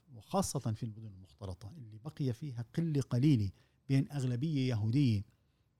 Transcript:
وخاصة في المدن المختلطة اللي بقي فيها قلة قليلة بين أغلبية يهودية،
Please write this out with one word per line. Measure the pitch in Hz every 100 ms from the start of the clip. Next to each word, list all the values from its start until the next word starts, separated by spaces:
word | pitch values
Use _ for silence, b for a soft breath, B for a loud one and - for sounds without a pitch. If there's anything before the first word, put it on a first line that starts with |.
| _
وخاصة | 120 - 190 185 147
في | 120 107
المدن | 117 107 110
المختلطة | 95 95 - 98 90 101 170
اللي | 113 107
بقي | 127 - 139
فيها | 117 151 117 117 -
قلة | 170 147
قليلة | 127 123 147 131 98 - b b -
بين | 135 135
أغلبية | 143 127 123 151 151 127
يهودية، | 117 110 127 139 104 101 _ _ _ _ _